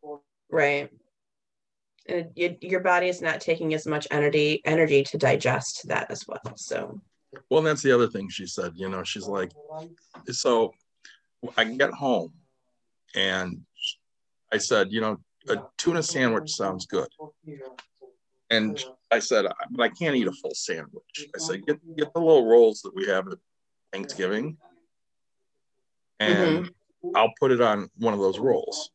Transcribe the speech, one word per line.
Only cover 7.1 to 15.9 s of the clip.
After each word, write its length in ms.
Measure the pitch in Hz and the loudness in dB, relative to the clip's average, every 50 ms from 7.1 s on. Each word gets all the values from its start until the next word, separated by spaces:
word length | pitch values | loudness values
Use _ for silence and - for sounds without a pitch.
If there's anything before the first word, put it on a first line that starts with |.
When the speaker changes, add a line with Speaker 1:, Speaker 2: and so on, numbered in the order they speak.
| _ _ _ _ - - _ _ | _ _ _ _ -20 -20 _ _
Speaker 1:
Well, 100 | 127 151 | 2 2
and 80 | 160 156 | 2 2
that's 140 | 151 131 - | 0 0 2
the 100 | 135 127 | 4 4
other 160 | 120 120 107 | 4 4 2
thing 200 | - 104 98 95 | 0 -6 -8 -8
she 180 | 87 - 95 | -10 -12 -12
said, 260 | 87 - - - 90 82 | -10 -8 -8 -8 -8 -8
you 140 | 85 95 92 | -8 -8 -6
know, 160 | 95 92 90 | -6 -6 -6
she's 240 | - - 107 95 104 | -6 -8 -8 -8 -6
like, 240 | 101 98 92 95 - - - - 156 156 160 170 165 _ _ _ _ - - - 127 | -4 -4 -4 -6 -8 -18 -18 -14 -14 -14 -14 -16 -20 _ _ _ _ -18 -14 -10 -8
so 400 | - - 139 120 113 113 - - _ _ _ _ _ _ - - _ _ _ _ _ - 117 - | -2 0 2 4 4 2 0 -2 _ _ _ _ _ _ -20 -20 _ _ _ _ _ -16 -6 0
I 60 | - 117 | 0 0
can 140 | 110 117 131 | 0 2 0
get 120 | 139 - - | 0 0 0
home, 400 | - 135 135 123 101 82 - _ _ _ _ _ _ _ _ _ _ _ _ _ _ _ _ _ | -4 0 0 0 0 0 -4 _ _ _ _ _ _ _ _ _ _ _ _ _ _ _ _ _
and 460 | 104 98 95 92 92 92 92 87 - - _ _ _ - - - _ _ _ _ _ _ _ _ _ _ _ - | -2 0 0 0 -2 -4 -6 -8 -12 -14 _ _ _ -10 -10 -10 _ _ _ _ _ _ _ _ _ _ _ -4
I 60 | 107 | -2
said, 340 | - - 120 107 98 95 104 | 0 2 2 2 2 2 0
you 80 | 113 | -2
know, 180 | 110 107 107 - _ _ _ _ _ - | -2 -2 -4 -6 _ _ _ _ _ -4
"A 80 | - - - - _ - | -4 -4 -4 -12 _ -4
tuna 240 | - 170 | -2 0